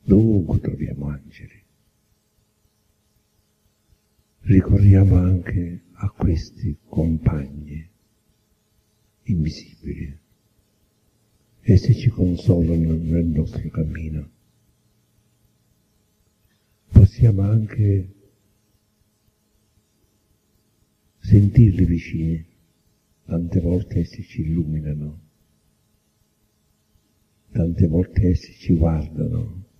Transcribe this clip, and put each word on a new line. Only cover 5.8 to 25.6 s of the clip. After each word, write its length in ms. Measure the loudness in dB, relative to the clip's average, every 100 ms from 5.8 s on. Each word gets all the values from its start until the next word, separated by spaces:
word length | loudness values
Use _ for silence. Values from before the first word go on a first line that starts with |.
| _
a 180 | -8 -8
questi 680 | _ -2 -2 -6 -10 -10 -10 _
compagni 1000 | -4 -4 -2 -2 -4 -10 -14 -16 -16 -18 _ _ _ _ _ _ _ _ _ _ _ _ _
invisibili. 960 | -4 -2 -2 -6 -20 -18 -14 -12 -14 -16 _ _ _ _ _ _ _ _ _ _ _ _ _ _
Essi 340 | 2 2 4
ci 160 | 2 0
consolano 840 | 0 -2 0 0 0 0 0 -2
nel 320 | -2 -2 -2 -2
nostro 420 | -2 -4 -8 -8
cammino. 600 | -6 -6 -6 -10 -10 -12 _ _ _ _ _ _ _ _ _ _ _ _ _ _ _ _ _ _ _ _ _ _ _ _ _ _
Possiamo 540 | 6 6 6 2 2
anche 720 | 0 0 -2 -2 0 0 -4 -18 _ _ _ _ _ _ _ _ _ _ _ _ _ _ _ _ _ _ _ _ _ _ _ _ _ _ _ _ _ _
sentirli 640 | 2 4 6 6 4 4 0
vicini. 600 | 0 -4 -6 -4 -6 -10 _ _ _ _ _ _ _
Tante 360 | -8 -6 -2 -2
volte 400 | 0 -2 -2 -6
essi 220 | -6 -10
ci 200 | -14 -8
illuminano. 760 | -4 -4 -4 -6 -6 -8 -10 -14 _ _ _ _